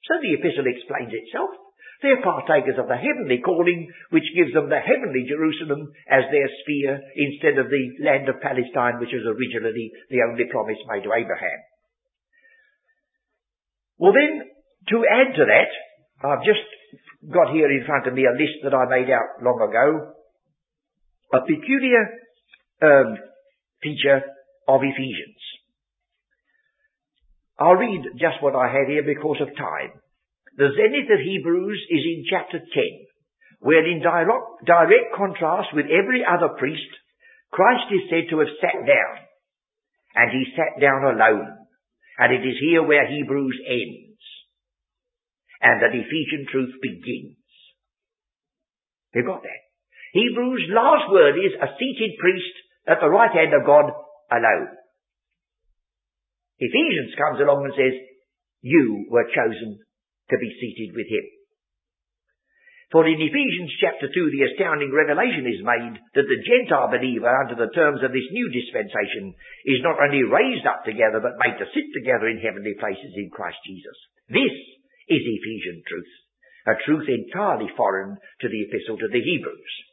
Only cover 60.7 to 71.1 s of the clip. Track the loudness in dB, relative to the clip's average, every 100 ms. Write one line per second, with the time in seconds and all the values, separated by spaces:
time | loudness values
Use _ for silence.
60.7 | -12 -12 -10 -6 -6 -6 _ _ _ _
61.7 | _ _ _ _ _ _ _ _ _ _
62.7 | _ _ 4 4 2 0 0 -2 -4 -8
63.7 | -2 -2 -2 -6 -2 -2 0 -2 0 -2
64.7 | -2 0 0 2 0 0 -2 -4 -6 -2
65.7 | -2 -2 -14 _ -2 0 -2 2 2 2
66.7 | 0 0 -2 -2 -2 0 0 0 -2 -4
67.7 | 2 0 2 -2 -2 -6 -6 -6 -6 -6
68.7 | -6 -6 -6 -6 -6 -12 -18 -20 -12 -2
69.7 | 0 0 2 2 2 2 2 2 0 -4
70.7 | -4 -6 0 0